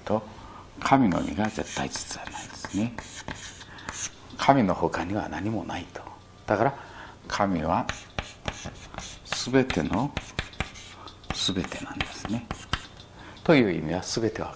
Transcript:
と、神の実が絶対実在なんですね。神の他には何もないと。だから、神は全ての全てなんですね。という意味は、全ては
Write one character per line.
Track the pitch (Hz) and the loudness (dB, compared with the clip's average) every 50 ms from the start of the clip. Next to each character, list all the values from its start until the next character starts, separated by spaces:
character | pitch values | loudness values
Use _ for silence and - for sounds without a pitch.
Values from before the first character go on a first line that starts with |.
| - | -2
と、 | - 104 110 - - - - - - - - - - - - | 0 0 0 0 -4 -10 -14 -14 -14 -14 -16 -16 -16 -8 -4
神 | - - 135 135 127 98 | 4 6 8 8 8 8
の | 82 82 | 6 4
実 | - - 73 | 2 0 0
が | 98 - - | 0 0 0
絶 | - - - - - | 0 -2 -4 -4 -4
対 | - - - | -4 -4 -4
実 | - - - - - - - | -4 -6 -6 -6 -8 -8 -8
在 | - | -10
な | - - | -10 -10
ん | - - | -10 -12
で | - | -10
す | - - - - 95 | -10 -10 -4 -2 0
ね。 | 110 120 117 - - - - - - - - - - - - - - - - - - - - - - - - - - - - - | 0 0 -2 -6 -10 -10 -12 -10 -10 -8 -10 -8 -10 -12 -12 -14 -14 -16 -16 -12 -10 -10 -6 -6 -6 -8 -8 -12 -16 -14 -6 4
神 | - - 139 139 107 | 6 8 8 8 8
の | 90 87 | 6 4
他 | - 85 82 - - 87 | 4 2 2 2 0 -2
に | 90 104 | -2 -2
は | 104 - - | -2 -2 -4
何 | - - 95 107 | -4 -4 -2 -2
も | 113 101 - | -2 -2 -4
な | - - 85 | -4 -6 -8
い | 82 - - | -8 -10 -12
と。 | - - - - - - - - - - | -12 -12 -14 -14 -16 -18 -20 -20 -8 0
だ | - 107 98 | 2 4 4
か | 117 | 4
ら、 | 143 - - - - - - - - - - - - | 4 2 -2 -8 -14 -14 -14 -14 -16 -16 -14 -8 -4
神 | - - 104 98 95 82 76 | 0 2 2 4 4 2 4
は | 80 90 117 127 - - - - - - - - - - - - - - - - - - - - - - - - - - - - - - - - 120 | 4 4 4 2 0 -4 -6 -10 -8 -6 -6 -6 -6 -8 -8 -6 -6 -6 -6 -8 -10 -10 -12 -14 -12 -10 -10 -10 -10 -12 -14 -8 -6 -4 -4 0 4
全 | 127 135 127 | 6 6 6
て | 127 - 87 76 | 6 4 2 2
の | - 82 101 135 143 - - - - - - - - - - - - - - - - - - - - - - - - - | 2 2 2 2 0 -2 -6 -8 -6 -6 -6 -6 -4 -6 -8 -8 -8 -10 -14 -14 -14 -16 -16 -16 -16 -16 -10 -8 -6 -4
全 | - - - 92 95 82 | 0 0 2 2 0 0
て | - - - - | -2 -4 -8 -8
な | - | -6
ん | - - | -6 -6
で | - - | -6 -6
す | - - - 95 | -8 -8 -4 -2
ね。 | 110 120 - - - - - - - - - - - - - - - - - - - - - | -2 -2 -2 -4 -8 -10 -6 -6 -6 -6 -6 -8 -16 -18 -18 -18 -18 -16 -16 -16 -14 2 6
と | - 165 | 8 10
い | 139 117 | 10 10
う | 98 85 | 8 4
意 | 80 | 2
味 | 76 78 85 | 0 0 0
は、 | 95 | 0
全 | - - - 120 113 107 | 0 -2 0 2 2 2
て | - - | 0 0
は | 82 82 - | -4 -6 -4